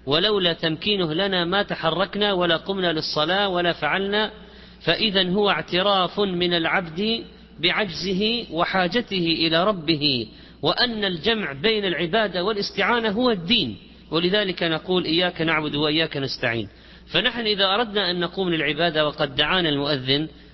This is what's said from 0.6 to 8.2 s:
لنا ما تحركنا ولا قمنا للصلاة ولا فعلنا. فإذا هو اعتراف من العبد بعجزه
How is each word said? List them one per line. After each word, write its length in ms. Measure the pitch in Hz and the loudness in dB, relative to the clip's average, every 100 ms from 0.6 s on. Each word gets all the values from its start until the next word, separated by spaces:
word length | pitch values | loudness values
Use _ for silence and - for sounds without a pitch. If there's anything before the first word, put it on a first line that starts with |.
| 165 151 208 202 160 | -2 -2 0 0 0
لنا 320 | 165 196 185 170 | 0 0 0 0
ما 180 | 196 | 0
تحركنا 720 | 202 175 165 160 190 196 208 | 0 -2 -2 0 -2 0 0
ولا 240 | 180 175 160 | 2 2 2
قمنا 360 | - 196 175 | 0 -2 0
للصلاة 560 | 156 - 156 156 190 202 | 0 -2 -2 0 2 0
ولا 240 | 175 170 | 2 0
فعلنا. 580 | 165 147 185 196 208 214 - - - - - | 0 0 0 0 0 -2 -6 -20 -20 -20 -6
فإذا 480 | 160 170 220 190 185 | -2 0 2 2 2
هو 200 | 202 202 | 2 2
اعتراف 720 | 156 - 175 202 190 175 202 | 0 0 0 2 2 0 0
من 340 | 196 175 180 | 0 0 0
العبد 680 | 170 160 180 165 160 214 226 - - - - | 2 2 0 -2 -4 -2 -2 -6 -18 -20 -2
بعجزه 880 | 170 170 202 151 180 185 | 0 0 -2 -4 -2 0